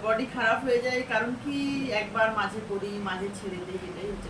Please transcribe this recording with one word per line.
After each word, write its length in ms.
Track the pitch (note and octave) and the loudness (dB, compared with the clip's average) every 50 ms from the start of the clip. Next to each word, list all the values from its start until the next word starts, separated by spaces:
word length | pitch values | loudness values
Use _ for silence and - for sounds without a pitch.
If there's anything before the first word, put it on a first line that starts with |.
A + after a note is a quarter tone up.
| G#3 | 2
বডি 220 | G#3+ A3 A3+ C4 - - | 2 4 4 2 0 0
খারাপ 260 | B3 A3+ A3 A3+ - C4+ | 2 4 4 4 4 4
হয়ে 160 | C4 A#3+ A#3+ A#3+ | 4 4 4 4
যায়। 160 | B3+ B3+ B3 B3+ B3+ | 2 2 0 0 0
কারণ 200 | A#3 A3 A3+ A#3+ B3+ B3 - | 0 0 0 0 -2 -4 -4
কি, 140 | C#4+ C#4 C#4 C#4 C#4 C#4 C4+ C4+ - | -2 -2 0 0 0 0 0 0 0
একবার 360 | - G#3+ G#3 G3+ - A3+ A3 A3 A3 G#3+ | 0 -2 -2 0 2 4 4 4 4 2
মাঝে 200 | G3 G3 - A3 G#3 - | 0 0 -2 -4 -4 -4
করি, 220 | G3+ G3 G3+ G3+ G3+ G3+ G3+ F#3+ | -4 -4 -4 -4 -4 -4 -4 -2
মাঝে 180 | F#3 F#3 G3 G3 G3+ | -2 -2 -4 -4 -6
ছেড়ে 220 | - G#3 F#3+ F3+ F3+ F3+ | -6 -6 -6 -6 -6 -6
দিই, 120 | F#3 F#3+ F#3+ F#3 F3+ | -6 -6 -6 -6 -8
এটাই 180 | F3 E3+ F#3+ G#3 | -8 -6 -6 -6
হচ্ছে, 180 | G3+ G3+ - | -6 -6 -8